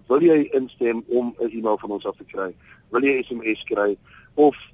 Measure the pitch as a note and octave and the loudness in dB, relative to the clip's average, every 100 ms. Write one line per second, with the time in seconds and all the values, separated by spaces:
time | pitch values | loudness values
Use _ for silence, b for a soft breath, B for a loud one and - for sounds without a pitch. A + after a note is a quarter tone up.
0 | A2 C#3 E3+ D#3 C#3+ C3+ B2+ - A#2 A#2 | 0 4 4 4 2 -2 -4 -4 -2 -2
1 | A2 A#2+ A#2+ - A2+ A2+ A2 G#2+ G#2 G2+ | -2 -2 -2 -4 -6 -4 -2 -4 -4 -8
2 | G2+ - - G2 F#2+ - b b _ A#2+ | -8 -12 -12 -8 -8 -10 b b _ -2
3 | C#3 C3 B2 A#2+ A2+ G#2 - G#2 G#2 G2 | 0 0 -4 -8 -6 -6 -4 -2 0 -2
4 | b b b - D3 - - | b b b 4 4 2 -8